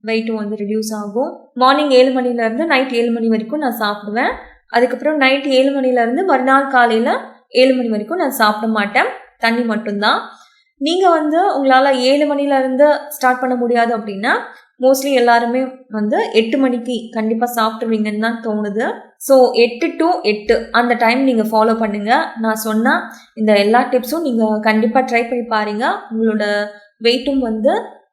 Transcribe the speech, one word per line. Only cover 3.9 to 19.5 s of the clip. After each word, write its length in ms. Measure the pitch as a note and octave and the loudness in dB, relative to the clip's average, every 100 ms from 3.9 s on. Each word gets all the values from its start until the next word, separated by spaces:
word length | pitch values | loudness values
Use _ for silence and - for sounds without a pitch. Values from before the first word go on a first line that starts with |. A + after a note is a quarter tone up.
| G#3 G3+ A3 D#4 B4+ - - _ A#3+ | -4 -6 -4 -2 -4 -14 -20 _ 0
அதுக்கப்புறம் 420 | B3 - D4 D#4 | 0 0 -2 2
நைட் 240 | C4+ C#4 C#4+ C4 | 2 2 2 2
ஏழு 120 | C4+ C#4 | 2 2
மணில 280 | B3+ B3 | 0 2
இருந்து 200 | A#3 C4 F#4+ | 0 0 0
மறுநாள் 420 | C4+ B3+ C4+ C#4 C4+ | 0 4 2 2 2
காலையில 340 | A#3+ A3+ B3 A#4+ - - _ - | 2 2 0 -2 -6 -20 _ 2
ஏழு 100 | C4 B3+ | 4 4
மணி 100 | A#3 | 0
வரைக்கும் 280 | G#3+ G#3 F4 | -4 -4 -4
நான் 160 | D4+ - | -4 0
சாப்பிட 280 | G#3+ G#3+ A3+ A3 | 0 0 -2 -2
மாட்டேன், 320 | G3+ B3 G#4 - - _ | 0 0 -2 -4 -18 _
தண்ணி 200 | A3+ A#3 A#3 | -2 0 -2
மட்டும்தான். 480 | G#3 G#3 G3+ G#3 E4+ - - _ _ _ _ C#4 | -2 -4 -2 0 0 -4 -18 _ _ _ _ -2
நீங்க 200 | F4+ F#4+ E4 | 2 2 2
வந்து 220 | D4+ D#4+ G4 C#4+ | 2 0 0 0
உங்களால 320 | C4+ C4 C#4 C4 B3 | 2 4 4 2 2
ஏழு 140 | C#4+ D4 | 2 2
மணில 260 | C#4+ C#4+ C#4 | 0 0 0
இருந்து 220 | C4 C4 D4 D4 - - | 0 2 4 4 -4 -2
ஸ்டார்ட் 280 | B3+ B3+ | 0 0
பண்ண 100 | C4 B3 | -2 -2
முடியாது 280 | A#3 A#3+ A#3 A3+ | 0 0 0 -2
அப்படின்னா 360 | G#3 G3 A3+ G4 - - _ _ | -6 -6 -2 -2 -4 -18 _ _
mostly 260 | B3+ C4+ C4+ C4+ | 2 2 2 2
எல்லாருமே 400 | A#3+ A#3 A#3 B3+ C4 C4 - G#3+ | 4 4 2 -2 -4 -8 -10 -6
வந்து 220 | G#3 D4+ A4 A3 | -2 -2 0 0
எட்டு 160 | A3+ C4+ | 0 0
மணிக்கு 320 | C4 A#3+ A#3 A#3 A3+ A#3 | 0 -2 -4 -8 -6 -6
கண்டிப்பா 300 | A3 A3+ A#3 A#3 | -2 -2 -2 -2
சாப்பிட்டுருவீங்கன்னு 680 | A3 A3+ A#3 A3 G#3+ G#3 A3+ | -2 -2 -4 -2 -2 -2 -4
தான் 120 | A#3 | -4
தோணுது. 400 | A3+ G#3+ G#3 G3+ C#4+ A#4+ - _ - | -6 -4 -4 -4 -4 -6 -14 _ 2
So 80 | C4+ B3 | 4 6